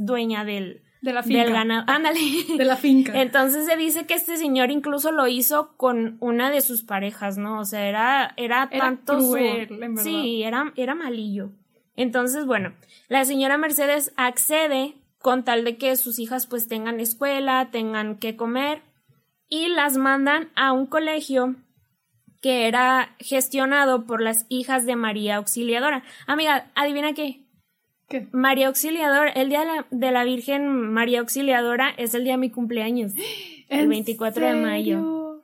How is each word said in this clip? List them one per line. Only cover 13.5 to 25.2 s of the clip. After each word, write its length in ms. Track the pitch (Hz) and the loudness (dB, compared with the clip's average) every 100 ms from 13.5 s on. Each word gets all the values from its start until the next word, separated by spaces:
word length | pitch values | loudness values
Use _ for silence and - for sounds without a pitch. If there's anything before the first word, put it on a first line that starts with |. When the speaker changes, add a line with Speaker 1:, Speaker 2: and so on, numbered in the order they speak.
| 285 | 2
Speaker 1:
Mercedes 560 | 311 285 285 294 285 - | 2 2 2 0 -2 -2
accede 760 | 247 247 294 311 311 262 285 - _ _ | 0 0 0 2 2 0 -2 -8 _ _
con 240 | 254 254 | 0 2
tal 200 | 247 233 | 2 0
de 140 | 233 233 | 0 0
que 180 | 262 254 | 0 0
sus 240 | 247 233 | -2 -4
hijas, 260 | 226 254 247 | -4 -6 -4
pues, 220 | 240 226 | -6 -4
tengan 320 | 220 226 233 | -4 -4 -4
escuela, 720 | 233 - 277 277 269 262 262 | -4 -2 -2 0 0 0 0
tengan 460 | 233 220 220 214 214 | -2 -2 -2 -4 -6
que 160 | 226 226 | -8 -4
comer, 460 | 233 247 285 302 - _ _ _ _ _ _ | -4 -2 -2 -4 -10 _ _ _ _ _ _
y 200 | 302 349 | -4 -2
las 280 | 330 285 269 | 0 2 2
mandan 520 | 269 277 277 311 320 240 | 2 2 2 0 -2 0
a 180 | 262 | 2
un 120 | 262 269 | 2 0
colegio 720 | 311 311 311 302 262 254 254 _ _ _ _ _ _ _ _ | 0 0 -2 -2 0 0 -4 _ _ _ _ _ _ _ _
que 280 | 262 254 226 | 0 2 2
era 480 | 247 254 254 254 - | 4 4 4 0 -8
gestionado 880 | - 269 262 269 269 285 269 254 226 | -2 -2 0 0 2 4 4 2 0
por 160 | 226 | -2
las 240 | 220 226 - | 0 -2 -2
hijas 380 | 254 254 262 240 | -6 0 0 0
de 100 | 233 | 0
María 420 | 220 214 | -2 -2